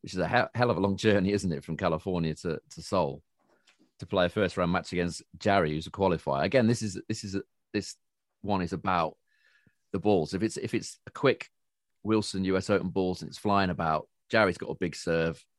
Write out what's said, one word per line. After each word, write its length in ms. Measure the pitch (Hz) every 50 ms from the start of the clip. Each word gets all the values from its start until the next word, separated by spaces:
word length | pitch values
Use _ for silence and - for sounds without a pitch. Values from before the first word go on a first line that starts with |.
which 120 | - - 101
is 40 | 92
a 80 | 85 80
he-, 300 | 110 123 - - _ 117
hell 120 | 123 123
of 80 | 104 80
a 20 |
long 160 | 95 101 98
journey, 360 | 95 - 110 101 101 92 98
isn't 200 | 101 101 101 92
it, 100 | 78 69 -
from 120 | - 82
California 580 | 76 98 87 82 80 - 101 92 87 82 80 76
to, 240 | - - 87 78 - _ _
to 120 | - -
Seoul, 400 | 78 - - 92 85 69 67 - _ _ _ _ _ _ _ _ _ _ _ _ _ _ _ _
to 80 | -
play 180 | - - 95 90
a 60 | 87
first 260 | - 110 101 90 -
round 160 | 98 90 85
match 200 | 90 90 - -
against 300 | - 87 87 85 80 - - _ - 90
Jarry, 340 | - 104 98 98 87 76
who's 140 | 76 78 82
a 40 | -
qualifier. 540 | - - 98 95 85 80 - 71 69 69 78
Again, 220 | 101 131 131 117
this 140 | 110 117 -
is, 180 | 113 104 95 95 - -
this 160 | 110 - -
is 100 | 101 95
a, 80 | 101 - _ _ _ _ _ -
this 220 | 104 95 - - _ _ _ _ _ _ _ _ _
one 220 | - 98 101 92
is 100 | 90 82
about 460 | 95 82 - 95 92 87 82 78 - _ _ _ _ _ _ _ _ _ _ _ _ _ _ _
the 60 | - 95
balls. 340 | 85 104 104 90 78 -
If 100 | - 92
it's, 140 | - 110 -
if 160 | - - 113
it's 260 | - 113 - - - _ _
a 40 | -
quick 400 | _ - - 135 113 - - - _ _ _ _ _ _ _ _ _ _
Wilson 420 | _ 104 110 110 104 - - 95 95
U 100 | 92 95
S 140 | 92 92 -
Open 180 | 104 95 - 92
balls 320 | 80 98 92 90 90 -
and 80 | 80 -
it's 80 | -
flying 320 | - - 104 101 101 98 92
about, 400 | 87 82 85 80 78 78 - _ _ _ _ _
Jarry's 280 | - 113 107 95 90 -
got 120 | 95 -
a 60 | -
big 180 | - 92 87 80
serve. 500 | - - 90 82 82 80 82 80 - - _ _